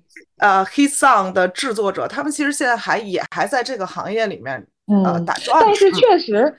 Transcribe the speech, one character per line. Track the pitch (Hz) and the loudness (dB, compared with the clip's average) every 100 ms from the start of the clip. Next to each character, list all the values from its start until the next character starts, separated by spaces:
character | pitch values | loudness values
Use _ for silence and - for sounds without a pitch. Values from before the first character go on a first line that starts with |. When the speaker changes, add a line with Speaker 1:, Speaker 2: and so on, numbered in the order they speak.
| _ - _ - | _ -20 _ 0
Speaker 1:
呃， | 202 190 190 | 2 2 0
hit | - 285 | 0 0
song | - 277 220 190 | 2 2 4 2
的 | 190 180 | 0 -2
制 | - 269 | -2 -6
作 | 214 196 | -2 -4
者， | 175 120 | -4 -6
他 | 247 | -6
们 | 294 | -8
其 | 294 | -4
实 | 285 | -4
现 | 285 | -2
在 | 262 | -2
还， | 226 190 185 | -2 -2 -4
也 | 202 175 - | -2 -6 -6
还 | 170 | -4
在 | 202 262 | -2 -2
这 | 240 240 | -4 -8
个 | |
行 | 185 180 175 | -8 -10 -6
业 | 220 | -4
里 | 214 175 | -4 -6
面， | 127 127 - _ - | -10 -12 -12 _ 0
Speaker 2:
嗯， | 202 | 2
Speaker 1:
呃， | 185 170 | 2 0
打 | 170 | -2
转。 | - - 311 | -4 0 4
Speaker 2:
但 | 440 | 4
是 | 415 392 | 6 2
确 | - 466 349 | 4 4 4
实， | - 208 | 2 0
Speaker 1:
嗯。 | 294 | 0